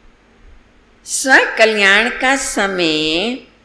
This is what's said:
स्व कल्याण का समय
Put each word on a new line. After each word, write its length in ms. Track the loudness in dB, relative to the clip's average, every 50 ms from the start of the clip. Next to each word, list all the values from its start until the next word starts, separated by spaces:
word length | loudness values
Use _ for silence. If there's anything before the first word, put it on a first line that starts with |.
| _ -20 _ _ _ _ _ _ -20 -20 -20 -20 _ _ _ _ _ _ _ _ -14
स्व 520 | -8 -6 -4 0 2 4 4 2 2 2 2
कल्याण 520 | 2 2 2 2 2 4 4 2 2 -2
का 260 | -4 -2 -2 0 0
समय 1000 | 0 -2 -6 -4 -4 -2 -2 -2 -2 -2 0 0 -2 -2 -2 -2 -2 -2 -4 -6 -8 -12 _ _ _